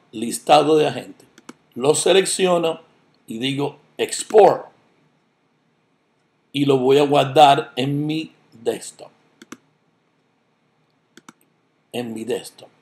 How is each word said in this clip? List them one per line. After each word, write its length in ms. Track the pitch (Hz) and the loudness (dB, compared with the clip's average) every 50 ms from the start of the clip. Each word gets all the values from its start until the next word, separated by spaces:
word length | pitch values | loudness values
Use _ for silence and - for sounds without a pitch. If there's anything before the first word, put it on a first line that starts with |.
| _ _ - | _ _ -12
listado 640 | 110 120 113 - - - - 151 151 143 151 156 | -10 -10 -8 -10 -8 0 2 4 4 4 4 2
de 100 | 151 143 | 2 0
agentes. 400 | 139 127 120 - - - _ _ _ _ _ _ - - _ _ _ _ | -2 -4 -8 -12 -16 -20 _ _ _ _ _ _ -20 -20 _ _ _ _
Lo 200 | 117 127 147 147 | -2 0 0 0
selecciono 840 | - - 190 180 196 180 - - - 185 180 175 170 165 165 160 - - _ _ _ _ _ _ _ _ | 2 0 2 2 2 0 0 -2 -2 0 0 0 0 -2 -4 -6 -8 -14 _ _ _ _ _ _ _ _
y 120 | - 113 113 | -16 -12 -8
digo 360 | 127 135 139 139 143 - - _ _ _ _ | -8 -6 -6 -6 -6 -8 -8 _ _ _ _
export. 760 | - - - - - - - 220 214 190 151 123 - - - _ _ _ _ _ _ _ _ _ _ _ _ _ _ _ _ _ _ _ _ _ _ _ _ _ _ _ _ _ _ _ _ _ _ _ _ - | -8 -8 -6 -6 -10 -8 2 4 6 6 6 4 0 -6 -16 _ _ _ _ _ _ _ _ _ _ _ _ _ _ _ _ _ _ _ _ _ _ _ _ _ _ _ _ _ _ _ _ _ _ _ _ -6
Y 100 | 143 139 | -2 0
lo 140 | 139 135 | 0 0
voy 220 | 131 123 135 139 147 | 2 2 2 4 4
a 40 | 147 | 2
guardar 720 | 135 143 139 135 135 131 156 147 139 139 - - - - | 2 2 2 0 2 4 6 6 6 6 2 -2 -6 -8
en 300 | 120 135 143 143 143 151 | -6 -4 -4 -4 -4 -6
mi 260 | 151 156 160 160 - _ _ _ _ _ | -6 -8 -8 -10 -12 _ _ _ _ _
desktop. 560 | 113 117 117 110 - - - - - - - _ _ _ _ _ _ - _ - - _ _ _ _ _ _ _ _ _ _ _ _ _ _ _ _ _ _ _ _ _ _ _ _ _ _ _ _ _ _ _ - _ - _ _ _ _ _ _ _ _ _ _ _ _ | -8 -8 -6 -6 -6 -12 -18 -20 -20 -20 -20 _ _ _ _ _ _ -20 _ -20 -20 _ _ _ _ _ _ _ _ _ _ _ _ _ _ _ _ _ _ _ _ _ _ _ _ _ _ _ _ _ _ _ -20 _ -20 _ _ _ _ _ _ _ _ _ _ _ _
En 220 | - 120 120 113 113 | -12 -10 -10 -10 -12
mi 100 | 110 113 | -12 -8
desktop. 460 | 120 113 - - - - - - - _ _ | -8 -8 -8 -10 -14 -20 -20 -20 -20 _ _